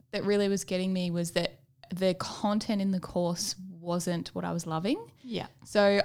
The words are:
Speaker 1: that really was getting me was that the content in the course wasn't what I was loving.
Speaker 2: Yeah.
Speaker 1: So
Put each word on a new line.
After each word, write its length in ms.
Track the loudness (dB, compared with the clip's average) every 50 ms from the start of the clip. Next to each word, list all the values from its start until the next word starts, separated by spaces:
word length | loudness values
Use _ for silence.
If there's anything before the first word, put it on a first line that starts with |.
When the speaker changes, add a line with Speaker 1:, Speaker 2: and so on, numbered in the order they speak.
| _ _ -6
Speaker 1:
that 120 | -2 0
really 240 | 2 2 4 4 2
was 160 | 2 0 -2
getting 280 | -2 -2 -2 0 0 0
me 180 | 0 0 0
was 220 | 0 -2 -2 -2 0
that 260 | 0 -2 -2 -4 -10 _ _ _ _ -16 -10 -4
the 200 | 0 2 2 2
content 680 | 2 -2 -8 -4 -2 0 2 2 2 0 0 0 0
in 120 | 2 0 0
the 80 | 0
course 560 | -2 -2 -2 0 0 0 0 -2 -4 -4 -6 -8 -10 -14 -14 -10
wasn't 480 | -4 -2 -2 0 0 0 -2 -2 -2 -4 -6
what 100 | -6 -4
I 80 | -2 -2
was 140 | -4 -4
loving. 320 | -2 -2 -2 0 0 0 -2 -4 -8 -16 _ -12
Speaker 2:
Yeah. 240 | -8 -6 -6 -8 -8 -12 _ -10
Speaker 1:
So 360 | -2 4 6 6 6 6 6 6